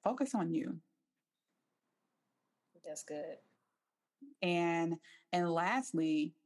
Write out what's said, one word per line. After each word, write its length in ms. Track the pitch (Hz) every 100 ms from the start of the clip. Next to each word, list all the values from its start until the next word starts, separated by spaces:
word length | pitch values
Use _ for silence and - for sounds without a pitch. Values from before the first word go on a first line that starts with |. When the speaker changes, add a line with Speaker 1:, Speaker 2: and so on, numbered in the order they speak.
Speaker 1:
Focus 300 | 202 254 277 226
on 160 | 165
you. 240 | 165 - 165 _ _ _ _ _ _ _ _ _ _ _ _ _ _ _ _ _ _ _ 175 170
Speaker 2:
That's 180 | 151
good. 340 | - 151 156 147 _ _ _ _ _ _ _ _ 277 -
Speaker 1:
And, 540 | 180 175 170 170 165 165 - - _
and 180 | 180 175
lastly 800 | 165 175 247 254 160 160 156 151 -